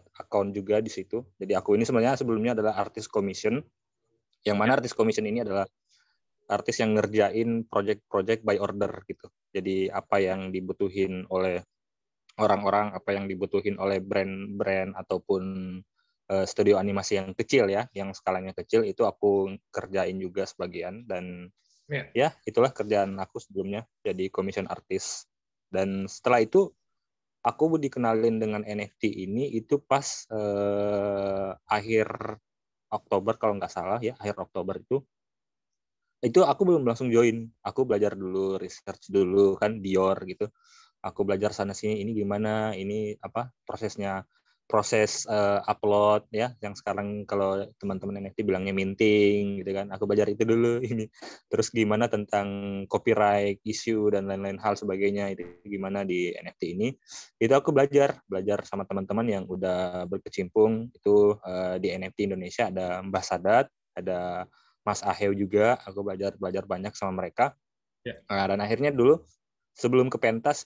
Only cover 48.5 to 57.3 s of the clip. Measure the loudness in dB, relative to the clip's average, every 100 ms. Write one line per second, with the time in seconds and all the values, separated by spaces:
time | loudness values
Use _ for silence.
48.5 | 0 0 -2 -2 2 4 6 6 4 0
49.5 | -4 -4 -6 -6 -4 0 2 2 2 2
50.5 | 4 2 0 -2 -4 -6 _ -18 -18 _
51.5 | -2 0 2 2 2 2 0 0 -2 -2
52.5 | -4 -6 -8 -4 -2 2 4 4 4 2
53.5 | -2 -6 -6 -2 2 2 2 0 -4 -6
54.5 | -4 -2 -2 -2 0 0 0 -4 -6 -12
55.5 | -16 -10 -8 -4 -4 -2 -2 -2 -6 -12
56.5 | -8 -6 -4 -4 -6 -14 -18 -18